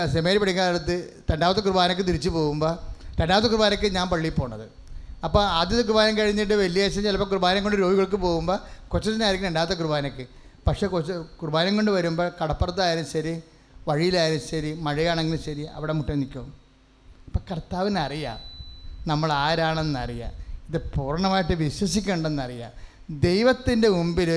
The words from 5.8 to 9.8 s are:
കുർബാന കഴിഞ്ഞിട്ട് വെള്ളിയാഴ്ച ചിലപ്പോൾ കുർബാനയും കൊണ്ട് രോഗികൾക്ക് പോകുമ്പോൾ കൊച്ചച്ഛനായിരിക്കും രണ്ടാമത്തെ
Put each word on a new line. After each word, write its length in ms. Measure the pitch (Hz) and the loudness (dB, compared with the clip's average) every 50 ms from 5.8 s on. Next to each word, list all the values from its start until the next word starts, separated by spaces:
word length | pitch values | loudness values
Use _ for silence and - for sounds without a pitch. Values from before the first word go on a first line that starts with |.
| 240 202 | 2 4
കുർബാന 260 | 220 220 214 220 220 214 | 4 4 4 4 4 2
കഴിഞ്ഞിട്ട് 360 | 214 208 208 208 214 196 214 208 | 2 2 2 2 2 2 4 4
വെള്ളിയാഴ്ച 380 | 196 180 170 190 202 196 151 196 202 | 4 2 2 2 2 2 2 0 0
ചിലപ്പോൾ 220 | 208 196 196 202 190 | 0 0 0 0 0
കുർബാനയും 320 | 196 190 180 180 185 202 196 | 0 2 2 2 2 2 2
കൊണ്ട് 120 | 208 208 196 190 | 2 2 2 4
രോഗികൾക്ക് 340 | 180 196 196 190 185 196 202 185 | 4 4 4 4 2 0 0 0
പോകുമ്പോൾ 340 | 180 170 165 160 170 185 208 - - - - - - | 0 0 0 0 0 -2 -2 -4 -10 -16 -18 -12 -2
കൊച്ചച്ഛനായിരിക്കും 560 | - - - 208 220 220 226 208 190 185 196 190 | -2 -2 0 0 -2 0 0 0 0 0 -2 -2
രണ്ടാമത്തെ 260 | 165 160 165 165 190 170 | 0 0 0 0 -2 -2